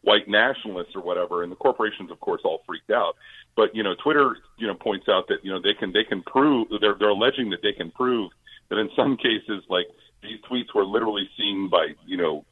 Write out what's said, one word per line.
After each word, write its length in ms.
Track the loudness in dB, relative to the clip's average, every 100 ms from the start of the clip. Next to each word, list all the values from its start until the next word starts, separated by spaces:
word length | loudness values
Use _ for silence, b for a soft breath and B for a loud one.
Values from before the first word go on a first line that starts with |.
white 260 | 4 2 4
nationalists 680 | 2 2 0 -8 -8 -8 -8
or 60 |
whatever?" 420 | -4 -2 -2 -4
And 80 | -6
the 40 | -2
corporations, 520 | 0 0 -2 -4 -14
of 100 | -10
course, 220 | -6 -4
all 200 | -2 -4 -8
freaked 240 | -14 -2
out. 260 | 0 0 -4 B B B 2
But, 200 | 2 2
you 80 |
know, 100 | -4 -2
Twitter, 360 | 2 4 4 0 -12 -8
you 80 | -6
know, 80 |
points 340 | -4 -4 -4 2
out 200 | 2 2
that, 180 | -4 -4
you 60 |
know, 100 | -4
they 140 | -2 -2
can, 160 | 0
they 120 | 0
can 200 | 0 -4
prove, 460 | -2 2 4 2 0 0
they're, 160 | 0 2
they're 140 | 2
alleging 420 | 4 2 0 -4
that 100 | -2
they 120 | -4
can 180 | -4 -10
prove 400 | -4 -2 0 -4 _ B B _
that 100 | -2
in 100 | -2 0
some 200 | 0 2
cases, 480 | 0 -2 -4 -10 -2
like, 160 | -2 -2 b b _
these 160 | -16 -16 -6
tweets 240 | -6 -2
were 120 | -2 0
literally 440 | 0 0 -2 -6 -4
seen 320 | -4 -2 0
by, 200 | 2 0 -6 -8
you 100 | -2
know 260 | -2 -2 -10